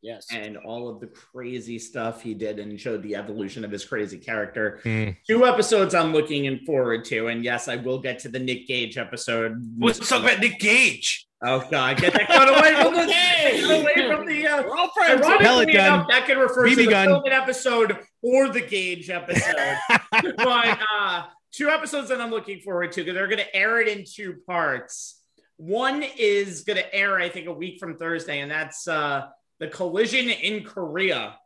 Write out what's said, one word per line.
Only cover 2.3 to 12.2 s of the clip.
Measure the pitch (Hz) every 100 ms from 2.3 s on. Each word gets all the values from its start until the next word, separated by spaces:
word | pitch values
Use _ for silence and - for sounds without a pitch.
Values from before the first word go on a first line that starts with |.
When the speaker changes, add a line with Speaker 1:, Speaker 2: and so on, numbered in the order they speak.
Speaker 2:
did | 104 107 104
and | 104 104
showed | 127 110
the | 101
evolution | 101 101 107 98 120
of | 107
his | 101
crazy | - 120 104 90
character. | - 113 101 - 107 -
Speaker 3:
Hmm. | 117 110 107 95 -
Speaker 2:
Two | 226 247
episodes | 247 214 214 185
I'm | 180 160
looking | 156 151 147 139
in | 131
forward | - 143 123 113
to, | 113 117 113
and | 117
yes, | 120 120 -
I | 120
will | 123 131
get | 131 127
to | -
the | 123
Nick | 127 123 127
Gage | 123 113 113
episode. | 110 117 - 117 113 113 117 117
Speaker 4:
Let's | 233 - -
talk | 254
about | 226 208
Nick | 226 -
Gage. | 208 233 240 123 - - - _
Speaker 2:
Oh, | 120 131 127
God, | 147 127 131
get | 175
that | -